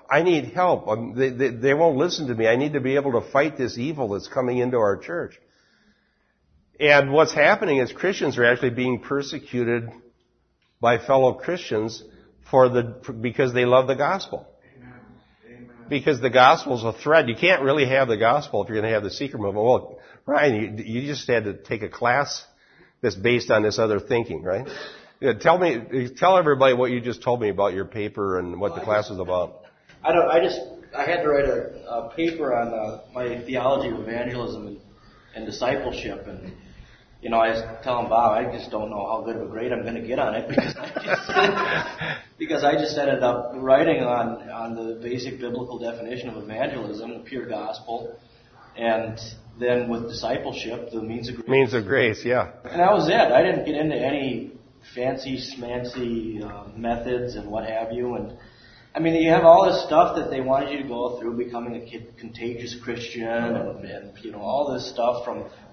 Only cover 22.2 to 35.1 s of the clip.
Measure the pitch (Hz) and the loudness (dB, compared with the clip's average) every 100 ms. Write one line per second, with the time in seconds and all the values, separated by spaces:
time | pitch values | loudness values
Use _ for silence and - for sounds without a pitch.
22.2 | 143 - - _ _ _ _ _ 120 92 | 0 -6 -14 _ _ _ _ _ -2 0
23.2 | 110 120 - 110 107 104 113 101 - 120 | 2 2 4 4 4 2 2 0 0 -2
24.2 | 117 98 90 98 - - - - - _ | -2 -4 -2 -4 -4 -12 -14 -16 -20 _
25.2 | 135 110 160 180 175 120 117 131 123 - | 0 2 4 4 4 0 -2 -4 -4 2
26.2 | 175 185 156 135 131 123 127 123 120 110 | 4 6 6 6 6 4 2 0 -4 -4
27.2 | - 123 107 92 101 92 92 110 104 107 | -2 0 0 0 0 0 -6 -6 -6 -4
28.2 | 98 90 90 87 101 101 110 107 104 95 | -2 -2 -4 -4 -4 -4 0 0 0 -6
29.2 | 90 90 85 - - _ _ - 156 170 | -2 -2 -2 -8 -20 _ _ -6 2 4
30.2 | 156 165 190 - - - - 127 143 175 | 4 4 2 -2 -8 -16 -12 -6 -2 -2
31.2 | 151 143 135 120 - - - 120 - 160 | 2 2 2 -2 -4 -12 -10 -8 -8 -4
32.2 | 165 160 143 120 117 113 107 107 - 127 | -4 -2 -2 -2 -2 -4 -6 -10 -12 -8
33.2 | 123 120 123 127 127 139 120 110 107 117 | -8 -8 -6 -2 0 0 -2 -6 -6 -6
34.2 | 127 123 120 107 104 101 - _ - | -6 -6 -8 -10 -12 -16 -20 _ -20